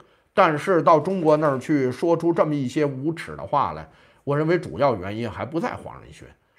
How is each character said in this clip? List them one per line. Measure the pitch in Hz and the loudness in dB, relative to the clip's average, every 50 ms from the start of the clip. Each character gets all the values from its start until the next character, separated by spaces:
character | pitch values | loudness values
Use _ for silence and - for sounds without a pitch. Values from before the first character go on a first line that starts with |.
| - _ _ _ _ _ - | -20 _ _ _ _ _ 2
但 | 208 190 165 151 | 4 4 4 4
是 | 143 - 196 185 160 | 0 0 0 2 4
到 | 147 185 165 151 | 6 6 4 4
中 | 143 185 196 185 | 4 0 -2 0
国 | 156 156 151 | 4 4 4
那 | 151 160 147 | 4 4 2
儿 | 135 123 | 0 0
去 | - - 156 139 131 123 | 0 0 0 2 2 0
说 | 123 - 165 170 165 | -2 -2 0 0 2
出 | 160 165 170 165 | 2 2 0 2
这 | - 170 | 2 2
么 | 151 147 | 2 0
一 | 143 135 | -2 -2
些 | 123 - 160 147 | -2 -2 0 -2
无 | 143 131 131 139 165 160 | -2 -2 -4 -4 -6 -6
耻 | 160 - 156 76 | -6 -10 -12 -12
的 | - - | -12 -8
话 | - 147 139 117 87 76 | -2 0 0 0 0 -4
来， | 78 78 - - - _ _ _ _ - | -8 -12 -14 -18 -20 _ _ _ _ -6
我 | 139 143 | -4 -2
认 | 147 156 | 0 0
为 | 160 185 | 0 0
主 | - - - - 107 | 0 -2 -6 -2 0
要 | 139 139 117 | 2 2 2
原 | 92 87 98 104 | 0 -4 -8 -6
因 | 113 117 107 | -6 -6 -6
还 | 95 87 104 | -6 -8 -8
不 | 123 156 170 | -6 -4 -4
在 | 240 - - | -4 -4 -8
黄 | - - - 58 - | -8 -12 -14 -16 -16
仁 | - - | -18 -20
勋， | - - - - - _ _ _ _ | -20 -20 -20 -20 -20 _ _ _ _